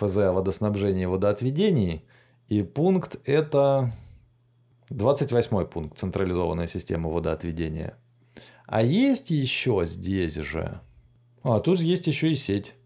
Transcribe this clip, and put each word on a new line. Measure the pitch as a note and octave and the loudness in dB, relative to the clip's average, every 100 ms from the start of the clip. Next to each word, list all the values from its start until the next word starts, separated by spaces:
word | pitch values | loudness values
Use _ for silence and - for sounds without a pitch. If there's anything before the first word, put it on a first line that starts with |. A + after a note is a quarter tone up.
Ф | G2+ | 0
З | F#2+ G2 | 2 2
о | |
водоснабжении | F#2 F#2+ F#2 G#2+ G2+ G2+ F#2 | 2 0 -2 -2 0 0 0
и | F#2 | 0
водоотведении. | F#2 G2+ G#2 B2+ C#3+ G#3 D#3+ F#2 D#2+ - - _ _ _ | 0 0 0 -2 0 2 2 0 -2 -12 -20 _ _ _
И | G#2 | -2
пункт — | F#2+ - F3 F#3 - - - | -2 0 2 2 -2 -10 0
это | D3 D#3 C#3+ C#3 C#3 B2 A2+ - - _ _ _ _ _ _ _ | 0 2 2 4 2 0 -6 -16 -20 _ _ _ _ _ _ _
двадцать | C#3 G#2+ D3 C#3 | -2 2 2 2
восьмой | A#2+ A2+ G#2 E2+ | 2 2 0 0
пункт, | E2+ D2+ - | -4 -8 -6
централизованная | F#2+ F#2 F#2+ F2 F2 E2+ E2 | -4 -2 0 0 0 -2 -4
система | - - E2+ E2 | -6 -4 -4 -2
водоотведения. | E2 E2 D#2+ E2+ E2 D#2+ D#2+ E2 - _ _ _ - - - - | -2 -2 -4 -4 -4 -4 -4 -8 -12 _ _ _ -20 -20 -20 -4
А | G#2+ | 0
есть | A#2 F3+ C#4 B3+ - | 2 4 2 0 0
еще | D#3 B2+ - C3 G#2 | -2 0 -2 0 2
здесь | E2+ F2 F2+ G2 E2+ D2+ | 0 -4 -4 -2 -2 -4
же. | D2 D#2+ D#2+ - - - _ _ _ _ | -6 -6 -6 -10 -18 -20 _ _ _ _
А, | C#3+ A#2+ | 0 2
тут | C#3+ F#3 | 2 2
есть | E3 F3+ F3+ | 2 0 0
еще | - D#3+ | 0 0
и | C#3 | 0
сеть. | - G2+ - - | 0 -2 -4 -20